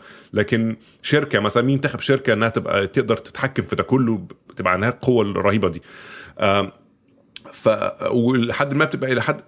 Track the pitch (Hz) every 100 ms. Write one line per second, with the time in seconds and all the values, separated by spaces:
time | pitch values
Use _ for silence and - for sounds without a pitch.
0 | - - - 107 104 113 113 110 - _
1 | - 147 147 175 156 120 123 135 139 -
2 | - 135 123 107 113 110 - 101 98 135
3 | 110 110 - - 135 127 - - - 131
4 | 120 107 87 - - - 92 92 113 120
5 | - 120 101 92 98 104 95 82 - -
6 | - - - - 101 101 98 - _ _
7 | _ _ _ - - - 113 104 - -
8 | 110 120 120 131 117 - 143 139 156 -
9 | 131 123 151 143